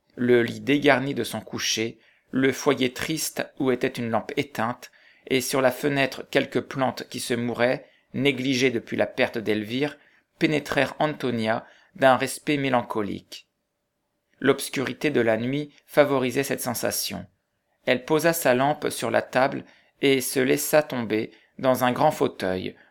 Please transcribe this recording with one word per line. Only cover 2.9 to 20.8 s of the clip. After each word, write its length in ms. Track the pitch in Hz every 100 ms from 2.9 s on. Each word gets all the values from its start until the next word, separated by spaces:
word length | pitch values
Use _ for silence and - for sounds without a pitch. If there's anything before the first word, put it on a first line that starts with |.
triste 540 | - - 156 - - - -
où 120 | 131
était 160 | 123 127
une 240 | 127 117
lampe 200 | 110 - -
éteinte, 540 | 131 - 113 123 - _ _ _ -
et 140 | 135
sur 200 | - 139
la 100 | 131
fenêtre 520 | - 147 139 131 - -
quelques 320 | 143 123 127
plantes 460 | - 139 127 - -
qui 100 | 127
se 140 | -
mouraient, 560 | 117 120 110 123 139 - _ _
négligées 560 | 123 139 127 131 123 131
depuis 260 | 113 - 107
la 120 | 104
perte 320 | - 123 117
d'Elvire, 580 | 107 107 107 127 147 - _ _ _ -
pénétrèrent 580 | 160 151 - 139 135 -
Antonia 680 | 151 - 127 120 110 120 - - _ -
d'un 200 | 135 123
respect 420 | 131 - - 143
mélancolique. 920 | 135 127 117 110 101 92 - - - _ _ _ _ _ _ _ _ _
L'obscurité 680 | 131 135 - 139 127 127 156
de 120 | 135
la 160 | 113 110
nuit 360 | 123 139 147 _ _
favorisait 560 | 151 135 139 127 127
cette 180 | 135 127
sensation. 640 | 127 113 113 - - 98 92 _ _ _ _ _ -
Elle 200 | 123 -
posa 280 | 156 165
sa 200 | 165 135
lampe 360 | 123 139 151 -
sur 200 | - 117
la 140 | 110
table 400 | - 127 139 135 - _ _ _
et 200 | 139 135
se 180 | 127 135
laissa 440 | 131 143 - 156